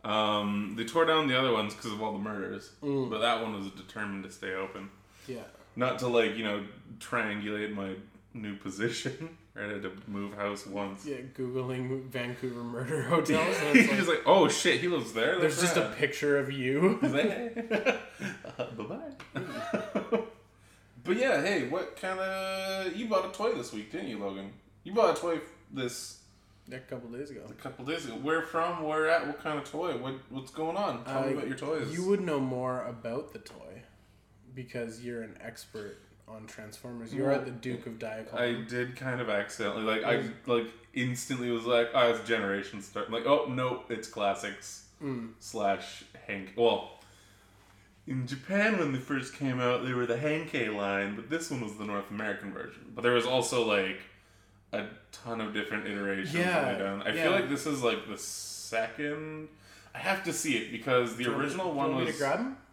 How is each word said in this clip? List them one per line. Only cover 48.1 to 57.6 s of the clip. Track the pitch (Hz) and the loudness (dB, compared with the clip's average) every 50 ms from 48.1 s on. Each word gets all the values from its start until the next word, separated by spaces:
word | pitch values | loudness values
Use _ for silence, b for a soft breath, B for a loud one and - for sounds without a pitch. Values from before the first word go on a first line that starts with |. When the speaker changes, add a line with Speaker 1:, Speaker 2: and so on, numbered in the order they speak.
| 135 131 127 | -4 -2 -2
Speaker 1:
Japan | 127 139 131 - - 190 202 208 220 214 185 | -4 -6 -8 -4 0 2 4 4 4 4 2
when | 165 143 | 2 0
they | 135 127 | 0 -2
first | 127 - 147 131 127 - - | -2 -2 -2 -2 -2 -6 -6
came | - 139 135 127 127 | -2 -2 0 2 2
out, | 123 123 123 120 120 | 2 2 2 2 0
they | 131 | 0
were | 127 123 123 | 0 0 2
the | 117 117 | 2 0
Henkei | 120 143 151 151 160 165 156 - 139 117 107 107 | 0 2 0 0 0 -2 -2 -2 0 0 0 0
line, | 101 101 98 101 98 101 101 104 | 0 0 2 2 2 0 0 -2
but | 113 117 - | -6 -4 -4
this | 151 165 165 - | -4 -4 -2 -2
one | 147 127 | -4 -4
was | 113 104 101 | -4 -4 -6
the | 107 107 | -6 -6
North | 107 101 101 98 - | -4 -4 -4 -4 -6
American | 104 104 107 107 98 98 101 101 | -6 -4 -4 -4 -4 -4 -6 -8
version. | 95 - - - - - - - - | -8 -8 -10 -10 -12 -16 -18 -12 -8
But | - | 4
there | 113 123 123 | 6 6 6
was | 120 117 | 8 4
also, | 127 127 127 117 - 135 120 113 | 4 2 2 2 4 2 2 4
like, | 110 104 98 95 95 95 - - - b b b b b b b b b b b _ | 4 4 4 2 0 -2 -6 -10 -16 b b b b b b b b b b b _
a | - 107 104 104 - - - - | -6 -6 -6 -6 -12 -16 -20 -20
ton | - - - 117 113 110 | -20 -14 -8 -6 -4 -4
of | 110 107 104 | -4 -2 -2
different | 107 - - 110 107 - | -2 -2 -2 -4 -4 -2
iterations | 110 101 101 101 98 98 98 95 - 147 | -4 -4 -2 0 0 0 0 -2 0 0
Speaker 2:
Yeah, | 170 180 180 175 160 | 2 2 4 4 2
Speaker 1:
that | 139 131 98 95 | 2 2 0 0
they | 98 | 0
done. | 98 98 101 | -2 -2 -2
I | - 110 - | -2 -2 0
Speaker 2:
yeah. | 165 | 4
Speaker 1:
feel | 160 160 | 4 4
like | 190 196 - 135 | 4 4 2 0
this | 143 139 | -2 -2